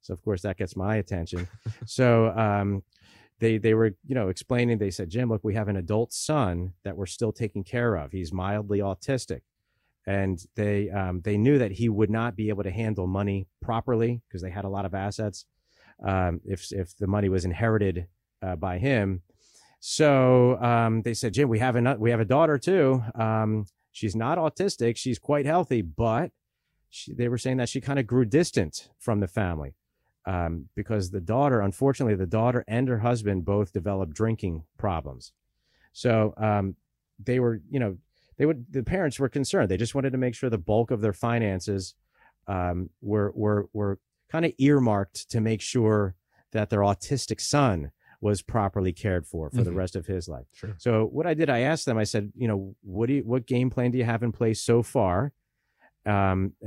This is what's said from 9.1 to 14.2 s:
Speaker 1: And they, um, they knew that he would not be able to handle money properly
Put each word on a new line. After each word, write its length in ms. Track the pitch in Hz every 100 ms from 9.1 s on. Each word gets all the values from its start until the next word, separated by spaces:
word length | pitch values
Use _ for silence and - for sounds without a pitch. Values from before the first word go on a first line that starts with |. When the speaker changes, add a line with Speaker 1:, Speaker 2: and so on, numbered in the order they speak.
| 131 - 64 _ _ _ _ _ _ -
Speaker 1:
And 360 | 98 98 90 - -
they, 320 | 104 104 101
um, 320 | 98 92 90
they 160 | 87 101
knew 220 | 117 143
that 140 | 113
he 180 | 92 117
would 180 | 101 107
not 260 | 110 117
be 140 | 101 107
able 140 | 101
to 80 | 98
handle 360 | 90 113 107 92
money 400 | 95 101 98 95 _
properly 640 | - 113 117 117 117 120